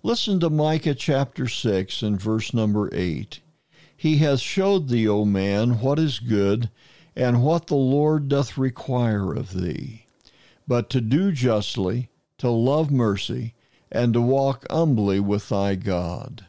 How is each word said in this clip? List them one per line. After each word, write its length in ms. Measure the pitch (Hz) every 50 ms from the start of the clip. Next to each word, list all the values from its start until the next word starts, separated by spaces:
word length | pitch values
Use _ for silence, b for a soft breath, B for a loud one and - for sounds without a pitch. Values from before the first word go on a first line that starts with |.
| -
Listen 380 | 202 233 233 - 214 202 185
to 80 | 165 165
Micah 460 | 151 151 151 156 160 156 - 165 143
chapter 520 | 135 - - 143 135 139 131 _ - 131 117
six 540 | - - - 117 101 95 95 - - - -
and 160 | 104 104 95
verse 360 | 98 110 110 110 107 - -
number 340 | 117 110 107 104 107 101 - -
eight. 460 | 80 90 90 80 76 95 - - - _ _ _ b b b b b b b b
"He 220 | b - 156 156
hath 240 | 143 160 147 139 123
showed 480 | - - - 190 190 196 202 190 156 131
thee, 180 | 120 117 113
O 200 | 107 104 104 107
man, 540 | 104 101 95 95 101 98 101 110 123 123 107
what 180 | 113 131 143 156
is 200 | 160 151 131 -
good, 520 | 120 120 110 104 101 98 101 110 120 110 b b b b b b b b b
and 280 | - 127 123 120 120 120
what 240 | 147 165 170 160
the 80 | - 139
Lord 540 | 143 135 127 135 147 147 151 156 151 143 135
doth 280 | 139 139 139 - -
require 760 | - 135 131 120 - - - 131 123 120 117 107 101 98 92 73
of 200 | - - - 92
thee, 540 | 92 90 90 - - - - 110 113 _ _ _ _ b b b b b b b b b -
but 200 | 127 - 101 -
to 120 | - 131
do 320 | 117 110 127 160 190 196 180
justly, 760 | 135 123 127 113 107 101 - - - 98 92 104 123 123 - _ _ _ _ _ _
to 100 | - 127
love 440 | 117 117 117 131 139 151 160 147 143
mercy, 600 | 131 120 110 98 98 - - - 123 120 113 - b b b b b b b
and 240 | - - 120 120 113
to 60 | 120
walk 440 | 120 123 135 135 139 139 135 - - -
humbly 480 | - 160 165 156 135 110 104 101 95 101
with 300 | 101 101 101 104 - -
thy 260 | 117 98 98 101 98
God." 720 | 92 98 101 92 87 87 85 87 - - - - - -